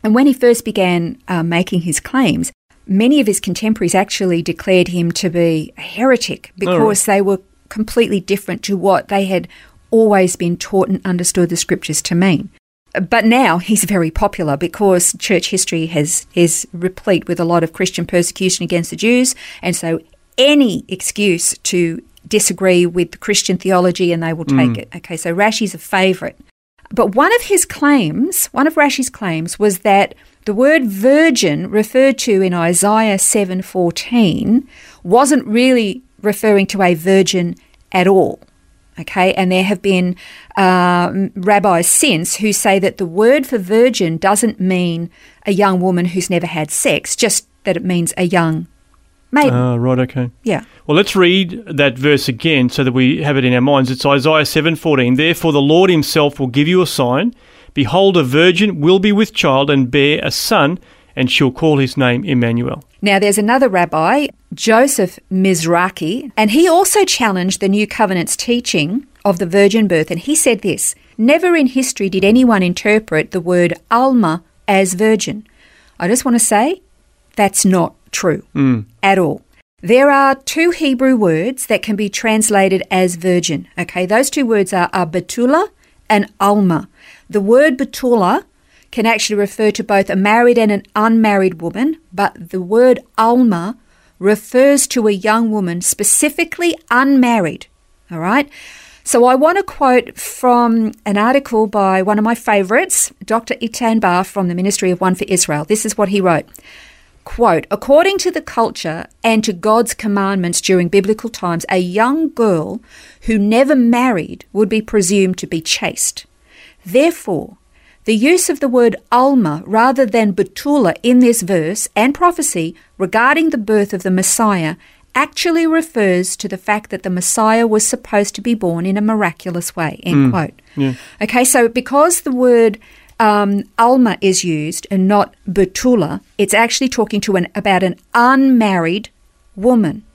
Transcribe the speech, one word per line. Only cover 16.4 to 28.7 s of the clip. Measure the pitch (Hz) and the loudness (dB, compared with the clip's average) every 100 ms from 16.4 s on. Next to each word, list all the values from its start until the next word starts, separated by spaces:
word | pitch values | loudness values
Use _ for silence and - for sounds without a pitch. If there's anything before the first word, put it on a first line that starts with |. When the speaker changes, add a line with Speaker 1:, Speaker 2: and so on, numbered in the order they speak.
| 170 - - | 0 0 -8
Speaker 1:
replete | 170 180 185 - 175 - | -8 -8 -6 -2 -2 -2
with | 170 | -4
a | 170 | 0
lot | 170 | 0
of | 160 | -2
Christian | - 180 - | -4 -6 -4
persecution | 175 180 175 - 185 - | -4 -2 -2 -2 -4 -4
against | 170 175 170 | -4 -4 -4
the | - | -4
Jews, | 220 247 254 - - - | 0 2 0 -4 -16 -10
and | 180 | -6
so | 175 165 165 _ _ _ - | -6 -4 -6 _ _ _ 0
any | 277 294 254 175 - | 2 4 2 0 -8
excuse | 185 - - 208 170 - - | -10 -10 -2 -2 0 -4 -6
to | - 180 170 165 - _ - | -4 -2 -2 -4 -14 _ -4
disagree | 214 - 180 190 180 | -2 0 0 2 2
with | 175 175 170 | 2 0 -4
the | - | -6
Christian | - 202 - 185 | -4 -4 -2 -4
theology | 185 180 180 180 175 | 0 2 2 0 -2
and | 170 | -2
they | 165 | -4
will | 165 | -6
take | 147 135 127 | -2 0 2
Speaker 2:
Mm. | 113 | -2
Speaker 1:
it. | - 170 | -10 -18
Okay, | - - | -12 -8
so | 170 | -6
Rashi's | 170 208 214 202 | 0 0 0 -6
a | 170 | -8
favourite. | - 190 190 185 - _ - _ _ _ - | -6 0 0 0 -8 _ -20 _ _ _ -8
But | - 214 | -2 0
one | 208 320 480 | 2 2 2
of | |
his | - 392 | 0 -2
claims, | - - 285 285 165 165 302 - - | -2 -2 2 2 2 -2 -2 -4 -6
one | - | -2
of | 294 | 0